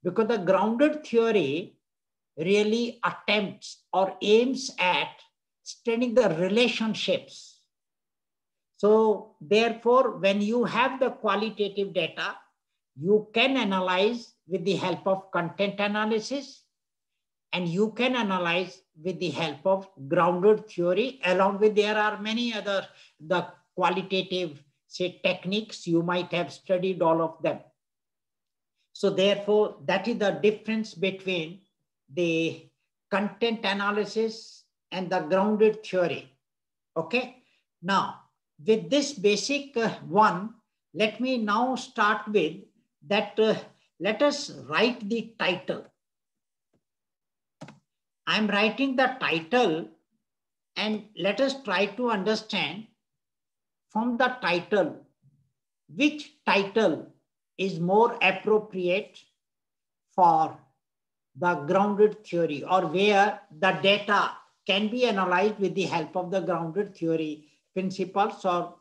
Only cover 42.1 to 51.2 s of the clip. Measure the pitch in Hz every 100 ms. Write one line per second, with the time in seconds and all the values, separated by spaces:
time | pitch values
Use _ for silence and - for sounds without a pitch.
42.1 | 220 - 208 156 175 - _ _ _ 147
43.1 | 202 208 - 220 - - _ _ _ 185
44.1 | 214 294 - - 139 127 156 233 240 202
45.1 | 233 - _ 175 180 - 180 - _ _
46.1 | _ _ _ _ _ _ _ _ _ _
47.1 | _ _ _ _ _ - - _ _ _
48.1 | _ - 185 214 202 220 214 269 254 254
49.1 | - 143 165 160 247 220 160 - _ _
50.1 | _ _ _ _ _ _ - 214 214 -
51.1 | -